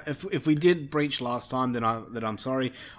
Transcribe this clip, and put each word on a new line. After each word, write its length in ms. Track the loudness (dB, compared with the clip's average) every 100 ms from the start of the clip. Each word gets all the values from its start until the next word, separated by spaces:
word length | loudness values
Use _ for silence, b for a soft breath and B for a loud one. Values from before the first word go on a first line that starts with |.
| -4
if, 180 | -6 -2
if 160 | 0 4
we 80 | 6
did 340 | 6 4 2
Breach 320 | 0 0 -2
last 280 | -2 -4 -2
time, 220 | -2 0
then 100 | 2
I, 180 | 0 0 -4
then 140 | -4
I'm 160 | -4 -2
sorry. 320 | -2 0 -2 B B